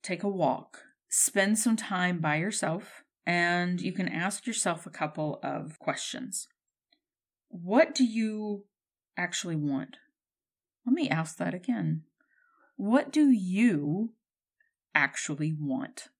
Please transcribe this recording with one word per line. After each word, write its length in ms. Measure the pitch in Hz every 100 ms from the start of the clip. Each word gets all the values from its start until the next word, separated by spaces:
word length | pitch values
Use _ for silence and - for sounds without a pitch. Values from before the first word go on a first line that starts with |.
Take 220 | - 175
a 40 | 202
walk. 520 | 190 147 123 - - - _ _
Spend 500 | - - 202 196 220
some 160 | 240 220
time 420 | - 185 180 175
by 200 | 156 151
yourself, 680 | 185 208 160 170 - - _ _
and 560 | - 175 175 175 180 180
you 120 | 190
can 180 | 185 180
ask 380 | 165 185 - -
yourself 400 | 220 190 165 -
a 20 |
couple 500 | - 151 - 151 -
of 340 | - - 151 -
questions. 720 | - - - - - - - _ _ _ _ _ _ _ _ _ _
What 440 | 175 175 233 320
do 100 | 294
you 600 | 247 220 220 214 214 202 202 _ _ _ _ -
actually 400 | 175 - 175 160
want? 420 | 147 135 - - _ _ _ _ _ _ _ _ -
Let 60 |
me 140 | 302 302
ask 300 | 160 160 -
that 160 | 170
again. 480 | 180 180 226 160 160 - _ _ _ _ _ _ -
What 340 | 196 262 285
do 180 | 302 285
you 840 | 233 185 190 240 160 147 175 226 _ _ _ _ _ _ _ _ 151
actually 600 | 139 - - 143 151 156
want? 520 | 147 131 - - - _